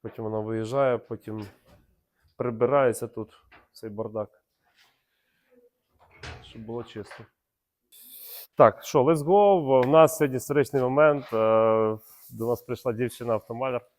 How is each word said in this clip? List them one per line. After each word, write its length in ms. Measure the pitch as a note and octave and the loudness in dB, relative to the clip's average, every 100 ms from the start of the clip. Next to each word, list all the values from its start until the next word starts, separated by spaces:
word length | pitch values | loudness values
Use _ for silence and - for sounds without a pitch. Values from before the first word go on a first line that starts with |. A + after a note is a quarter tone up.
Потім 220 | A2 - | -16 -10
вона 160 | A2 A2 | -6 -6
виїжджає, 580 | G#2+ A2 A2 C3+ C3+ A#2+ | -4 -6 -4 0 0 -2
потім 480 | - A2 - G#2+ G2 _ _ _ _ _ _ _ _ _ | -6 -14 -12 -12 -12 _ _ _ _ _ _ _ _ _
прибирається 720 | B2 A2+ A#2+ C#3+ C3 A2 A#2 | -8 -2 0 2 2 0 -8
тут, 260 | - G#2+ _ _ - _ | -10 -14 _ _ -20 _
цей 180 | - A2+ | -18 -14
бардак. 520 | G#2 A2 G#2+ G#2 _ _ _ _ _ _ _ _ _ _ _ _ B4 _ _ _ _ _ _ - - | -10 -8 -8 -8 _ _ _ _ _ _ _ _ _ _ _ _ _ _ _ _ _ _ _ -18 -18
Щоб 200 | - A#2 | -20 -18
було 220 | A2 A#2+ | -10 -10
чисто. 400 | A2+ A2 G2 - A2 _ _ _ _ _ _ - - - - - - - | -10 -14 -14 -18 -20 _ _ _ _ _ _ -20 -20 -20 -20 -20 -16 4
Так, 280 | A#2+ - | 4 4
що, 200 | - D3 | -2 0
let's 120 | C3 D#3+ | 2 0
go. 640 | C#3+ G3 G3+ F#3+ C#3 C3 | 2 4 4 4 4 2
В 60 | B2+ | 4
нас 280 | D#3+ D#3 - | 6 6 4
сьогодні 200 | D3 B2+ | -2 -2
історичний 460 | - D3 C3+ C#3 | -2 0 0 0
момент. 420 | B2+ C3+ D#3 C#3+ B2+ | 0 4 4 2 -4
Е, 40 | A2+ A2 A2 A2 A2 A2 A2 - - - | 0 2 4 4 2 0 -4 -12 -20 -20
до 160 | A#2 A2+ | -8 -4
нас 160 | A#2+ | -4
прийшла 300 | - A#2+ B2+ | -6 -6 -6
дівчина-автомаляр 880 | A2 B2 - A#2+ A2 - A#2 C3 B2 - | -4 -6 -6 -4 -4 -4 -8 -6 -6 -10